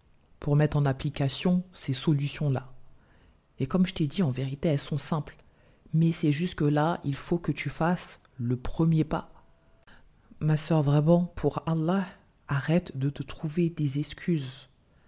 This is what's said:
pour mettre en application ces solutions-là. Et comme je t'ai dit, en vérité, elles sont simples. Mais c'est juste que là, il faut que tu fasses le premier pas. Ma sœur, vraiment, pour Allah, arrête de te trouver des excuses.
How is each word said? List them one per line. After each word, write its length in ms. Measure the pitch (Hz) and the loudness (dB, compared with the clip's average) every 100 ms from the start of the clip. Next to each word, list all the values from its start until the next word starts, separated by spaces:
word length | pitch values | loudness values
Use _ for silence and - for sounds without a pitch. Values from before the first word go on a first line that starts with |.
| _ _ _ - | _ _ _ -8
pour 160 | - 147 | 0 4
mettre 220 | 151 147 | 4 4
en 80 | 143 | 2
application 800 | 131 147 - 139 - 185 180 180 | 0 -4 -2 -2 0 2 2 0
ces 200 | - - | -8 -4
solutions-là. 800 | 131 - 143 143 - 147 131 - - - - _ _ _ _ _ - | -2 2 2 0 -2 -2 -2 -4 -16 -20 -20 _ _ _ _ _ -6
Et 80 | 135 | -2
comme 180 | 185 185 | 2 0
je 80 | |
t'ai 140 | - 151 | 0 -2
dit, 160 | - | 0
en 80 | 170 | 0
vérité, 380 | 127 135 135 175 | 0 -4 -2 0
elles 100 | 143 | 0
sont 180 | - 147 | -2 -4
simples. 380 | - 156 - - - _ _ _ - | -2 -4 -4 -14 -20 _ _ _ -4
Mais 180 | 156 165 | 2 2
c'est 220 | 165 156 | 2 2
juste 220 | 147 180 - | 2 0 0
que 100 | 147 | 2
là, 340 | 147 151 175 - | 4 2 0 -4
il 100 | 139 | -6
faut 220 | - 170 | -2 -2
que 160 | 170 | -2
tu 160 | 147 - | -4 -4
fasses 500 | - 165 180 - - _ - | -2 0 0 -4 -14 _ -6
le 200 | 120 127 | -4 -2
premier 480 | 127 - 165 160 156 | -2 0 2 4 2
pas. 260 | 160 - - _ _ _ _ - - - _ - - | -2 -6 -18 _ _ _ _ -20 -20 -20 _ -20 -4
Ma 160 | 151 151 | 0 0
sœur, 260 | - 160 | 2 2
vraiment, 480 | 143 147 151 175 175 - | 4 4 6 4 4 0
pour 260 | 147 147 - | -2 -2 -2
Allah, 360 | 160 156 190 190 - _ _ - | -2 2 0 -2 -10 _ _ -4
arrête 480 | 139 135 165 180 131 | -4 2 0 0 -4
de 120 | 139 | -4
te 140 | 143 | -4
trouver 460 | - - 160 156 170 | -10 -8 -6 0 -2
des 280 | 170 151 135 | 0 -2 -2
excuses. 720 | 151 - - 165 131 127 - _ _ _ | -6 -6 -2 -2 -2 -12 -18 _ _ _